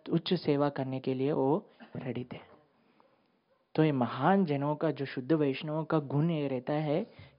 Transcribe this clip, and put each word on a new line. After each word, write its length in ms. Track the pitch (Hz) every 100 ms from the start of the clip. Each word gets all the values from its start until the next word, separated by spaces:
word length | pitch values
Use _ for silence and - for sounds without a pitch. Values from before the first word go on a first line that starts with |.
| -
उच्च 240 | 165 -
सेवा 360 | 175 - 143 143
करने 300 | 143 131 131
के 140 | 131
लिए 180 | 131 135
वो 340 | 151 135 175 - _ - -
ready 280 | 127 120
थे। 160 | 123 - - - _ _ _ _ _ _ _ _ _ _ _ -
तो 80 |
ये 80 | 156
महान 540 | 135 120 123 147 196 175
जनों 300 | 139 143 147
का, 160 | 160
जो 140 | 139 139
शुद्ध 280 | - 127
वैष्णवों 500 | 160 147 131 156 156
का 160 | 156 160
गुण 300 | 135 143 170
ये 180 | 156 139
रहता 260 | 127 127
है 340 | 151 151 156 233 - -